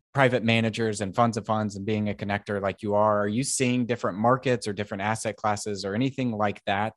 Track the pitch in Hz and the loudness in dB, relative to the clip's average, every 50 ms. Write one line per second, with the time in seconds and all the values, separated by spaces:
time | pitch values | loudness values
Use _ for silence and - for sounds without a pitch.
0 | _ _ - 135 135 127 123 120 98 113 113 113 113 113 107 117 117 110 107 101 | _ _ 2 4 4 4 4 2 2 4 4 4 4 2 0 0 -2 -2 -2 -2
1 | 107 95 90 - 120 117 107 113 101 - 110 107 107 104 98 101 98 101 107 107 | -4 -2 2 2 2 2 2 0 -2 -2 0 0 0 -2 -4 -6 -4 -2 0 0
2 | 104 104 101 - 107 101 101 101 - - 104 101 98 98 95 - - 104 101 104 | 0 -2 -4 -4 -4 -2 -2 -2 -2 -4 -4 -2 -2 -2 -4 -4 -4 0 2 4
3 | 107 107 104 104 104 104 104 117 139 131 - - 135 123 123 127 123 107 120 113 | 4 4 4 2 0 0 -2 -2 -2 -2 -2 0 0 0 0 0 0 -2 -2 -2
4 | - 113 90 95 110 117 127 131 - 131 123 113 - 110 101 92 104 - 110 98 | -2 -4 -2 2 4 4 4 4 2 0 0 0 -2 -4 -6 -6 -6 -6 -6 -4
5 | 98 104 110 113 - 113 104 - - 107 104 101 - 107 104 92 95 98 98 110 | -2 -2 -2 -2 -2 -6 -6 -2 -2 -2 -2 -2 -4 -6 -6 -6 -6 -4 -2 -2
6 | 131 139 131 - 127 123 113 104 107 104 101 - - - 101 98 104 113 - | -2 -2 -2 -2 -4 -4 -2 0 -2 -2 -2 -4 -4 -2 -2 0 -2 -2 -4